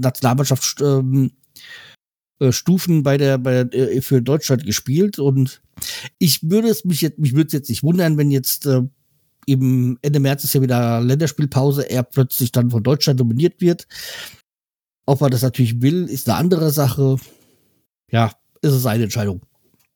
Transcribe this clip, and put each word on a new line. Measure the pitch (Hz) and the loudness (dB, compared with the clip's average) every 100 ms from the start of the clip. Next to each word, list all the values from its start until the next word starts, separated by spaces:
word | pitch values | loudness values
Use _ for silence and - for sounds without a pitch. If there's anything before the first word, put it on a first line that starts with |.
Nationalmannschafts-, | 127 - 127 135 139 131 - - | -2 0 0 0 0 -2 -2 -2
ähm, | 143 135 131 135 131 _ _ - - - - _ _ _ _ - | 0 0 2 0 0 _ _ -20 -20 -20 -20 _ _ _ _ -2
äh, | 135 | 0
Stufen | - - 185 175 160 | 0 0 0 2 0
bei | 143 139 | 2 2
der, | 139 135 | 2 0
bei | 131 127 | 0 0
der, | 123 127 131 127 | 0 0 0 -2
äh, | |
für | - 131 | 0 0
Deutschland | 120 151 - 131 - | 2 -2 0 -2 -2
gespielt | 104 - 151 202 202 | -6 -2 0 0 0
und | 143 135 127 - _ - - - - - | 0 2 0 -4 _ -16 -12 -12 -12 0
ich | 180 - 160 | 0 2 0
würde | 208 226 | 0 2
es | 214 | 0
mich | 180 151 | -2 -2
jetzt, | 156 - | -2 0
mich | 147 | 0
würde | 135 160 | 2 0
es | |
jetzt | 151 - | -2 -4
nicht | 110 | -4
wundern, | 147 180 165 151 | 0 2 2 2
wenn | 147 | 2
jetzt, | 139 123 - - | 0 -2 -6 0
äh, | 127 131 _ _ _ _ _ - | 0 0 _ _ _ _ _ -2
eben | 135 131 127 123 123 | 0 2 2 0 -2
Ende | 147 147 | -2 0
März | 135 139 | 0 0
ist | - | -2
ja | 139 | 0
wieder | 127 120 117 117 | 2 0 0 0
Länderspielpause, | 120 139 160 - 143 135 139 143 - | 2 0 0 -2 -2 0 0 0 -2
er | 127 | -4
plötzlich | 123 - 127 - 120 | -2 0 0 0 -2
dann | - 120 | 0 0
von | 117 | 0
Deutschland | 110 147 - 131 | 0 0 0 0
nominiert | 120 117 175 - | 0 2 0 2
wird. | 175 170 - - - - - - _ _ _ _ _ _ - | 0 0 -6 -18 -16 -14 -16 -20 _ _ _ _ _ _ -2
Ob | 135 | 2
er | 143 | 2
das | 127 | 2
natürlich | 127 - 117 117 | -2 0 0 2
will, | 131 180 | 0 0
ist | 175 123 - | -4 -6 -2
eine | 101 | 0
andere | 175 175 156 | 2 2 0
Sache. | 147 135 143 135 131 - _ _ _ _ _ _ _ - | 0 0 2 0 0 -4 _ _ _ _ _ _ _ -4
Ja, | 117 110 - _ - | 0 0 -4 _ -6
ist | 151 | 0
es | 131 | 0
seine | 127 110 | 0 -2
Entscheidung. | 107 113 104 92 - _ _ _ _ | -2 -2 -4 -6 -12 _ _ _ _